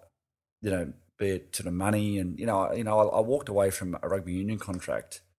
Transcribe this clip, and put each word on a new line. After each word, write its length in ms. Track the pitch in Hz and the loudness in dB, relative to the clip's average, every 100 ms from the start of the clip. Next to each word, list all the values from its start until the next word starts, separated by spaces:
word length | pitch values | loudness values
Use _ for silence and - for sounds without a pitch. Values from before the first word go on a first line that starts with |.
| - _ _ _ _ _ | -20 _ _ _ _ _
you 100 | 107 | -2
know, 220 | 92 78 - _ _ | -2 -2 -8 _ _
be 100 | 101 | -2
it 260 | 92 - - | -2 -4 -8
sort 120 | 87 | -4
of 60 | |
money 440 | 87 98 107 104 101 | 0 2 2 2 0
and, 220 | 90 - | -2 -4
you 60 | 113 | 0
know, 140 | 98 | 2
I, 120 | 92 - | 2 0
you 80 | |
know, 140 | 110 107 | 2 4
I, 180 | 107 - | 6 4
I 20 | |
walked 300 | 113 143 143 | 2 0 2
away 200 | 101 98 | 2 2
from 280 | - 92 85 | 2 -6 -4
a 60 | - | -2
rugby 260 | 95 90 | -2 -2
union 240 | 90 101 107 | -4 -2 -4
contract 640 | - 90 - 58 - - _ | -6 -6 -4 -4 -4 -18 _